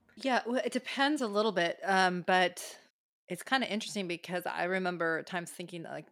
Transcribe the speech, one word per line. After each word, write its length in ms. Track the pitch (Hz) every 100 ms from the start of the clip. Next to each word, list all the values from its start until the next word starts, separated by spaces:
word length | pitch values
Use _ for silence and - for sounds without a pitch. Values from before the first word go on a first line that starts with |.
| _ -
Yeah, 280 | 262 240 -
well, 160 | 254 247
it 80 |
depends 480 | 254 - - 277 302
a 60 | 233
little 240 | 202 220
bit, 260 | 185 170 -
um, 400 | 180 190 185 180
but 560 | 165 185 180 180 - - _ _ _ _ -
it's 140 | 175
kinda 280 | - 262 226
interesting 360 | 208 - 208 180
because 380 | 170 - 180 -
I 200 | 165 175
remember 580 | 190 185 175 165 160
times 280 | - 185 170
thinking 320 | - 175 170
that, 80 | 165
like, 140 | 143 156